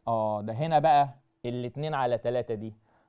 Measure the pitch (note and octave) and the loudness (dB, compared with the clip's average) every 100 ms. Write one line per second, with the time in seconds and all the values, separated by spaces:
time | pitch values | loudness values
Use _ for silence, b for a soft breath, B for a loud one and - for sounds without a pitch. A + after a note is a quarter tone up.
0 | - A2+ G#2+ G#2 G#2+ A2+ D#3+ D3+ D#3 D3 | -4 -2 -2 -4 -6 -4 2 4 6 6
1 | C#3+ - _ _ B2 B2 B2 C#3+ D#3 C#3+ | 4 -2 _ _ -8 -6 -6 -6 -6 -2
2 | B2 A#2 B2 B2 A#2 A2 A2 G#2+ _ _ | -2 -2 -2 -4 -4 -6 -8 -14 _ _